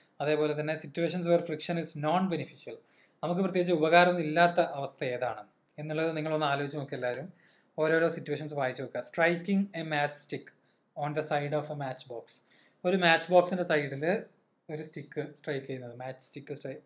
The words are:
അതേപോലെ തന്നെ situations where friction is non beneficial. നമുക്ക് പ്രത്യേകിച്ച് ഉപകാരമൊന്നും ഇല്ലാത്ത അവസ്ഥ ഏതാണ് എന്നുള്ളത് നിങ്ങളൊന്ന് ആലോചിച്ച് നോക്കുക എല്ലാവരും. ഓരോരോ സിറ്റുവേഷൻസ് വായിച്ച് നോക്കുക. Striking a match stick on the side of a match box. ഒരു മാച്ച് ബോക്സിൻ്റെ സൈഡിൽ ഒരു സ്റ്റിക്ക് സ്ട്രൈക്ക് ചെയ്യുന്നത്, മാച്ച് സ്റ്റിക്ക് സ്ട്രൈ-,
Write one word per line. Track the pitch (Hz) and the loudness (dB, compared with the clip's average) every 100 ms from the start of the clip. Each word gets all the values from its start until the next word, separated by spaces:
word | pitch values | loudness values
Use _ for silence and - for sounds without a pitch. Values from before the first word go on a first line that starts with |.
| _ - | _ -4
അതേപോലെ | 147 151 151 147 | 0 2 2 0
തന്നെ | 151 156 | -2 -4
situations | 139 165 165 180 170 | -6 -2 -2 0 2
where | 170 170 | 2 2
friction | 156 - 170 | -6 -4 -4
is | 160 147 | -4 -2
non | 151 175 185 | 0 2 2
beneficial. | 160 131 - - 113 _ _ _ - | -2 -6 -12 -14 -14 _ _ _ -8
നമുക്ക് | 156 175 | -4 0
പ്രത്യേകിച്ച് | 190 180 175 170 | 0 2 2 4
ഉപകാരമൊന്നും | 160 175 180 175 151 | 8 8 8 4 2
ഇല്ലാത്ത | 156 175 175 160 | 6 6 6 2
അവസ്ഥ | 139 139 - 135 | 0 -8 -6 -4
ഏതാണ് | 123 123 107 104 _ _ - | -2 -4 -6 -12 _ _ -12
എന്നുള്ളത് | 156 156 165 160 | -6 -2 -2 -2
നിങ്ങളൊന്ന് | 156 156 151 | -2 0 0
ആലോചിച്ച് | 139 143 151 | 0 -2 -6
നോക്കുക | 139 135 | -8 -4
എല്ലാവരും. | 123 123 175 - _ _ _ - | -4 -4 -8 -16 _ _ _ -2
ഓരോരോ | 156 160 165 | 2 4 2
സിറ്റുവേഷൻസ് | 165 147 147 151 143 | 0 -6 -6 -4 -2
വായിച്ച് | 127 127 | -2 -2
നോക്കുക. | 127 123 | -8 -6
Striking | 120 - 165 170 175 196 196 165 | -6 2 2 2 0 0 0 -4
a | |
match | 160 151 147 - | -4 0 -2 -4
stick | - 139 - _ _ _ _ - | -10 -10 -12 _ _ _ _ -8
on | 147 | -6
the | 151 147 | -4 -2
side | 147 143 | -2 -2
of | 151 139 | -4 -4
a | 147 | -8
match | 135 131 - | -8 -8 -10
box. | 117 - - _ _ _ _ | -12 -12 -16 _ _ _ _
ഒരു | 180 185 | 0 4
മാച്ച് | 175 165 - | 4 4 6
ബോക്സിൻ്റെ | 180 175 185 175 | 6 6 0 0
സൈഡിൽ | 156 143 135 156 208 - _ _ _ - | 0 0 -4 0 -2 -4 _ _ _ -12
ഒരു | 156 | -10
സ്റ്റിക്ക് | 156 - 143 - 143 - | -10 -12 -12 -8 -8 -8
സ്ട്രൈക്ക് | - 139 131 | -6 -6 -6
ചെയ്യുന്നത്, | 131 120 120 | -10 -10 -12
മാച്ച് | 127 131 - | -12 -10 -12
സ്റ്റിക്ക് | - 135 135 | -12 -12 -12
സ്ട്രൈ-, | 139 135 | -10 -12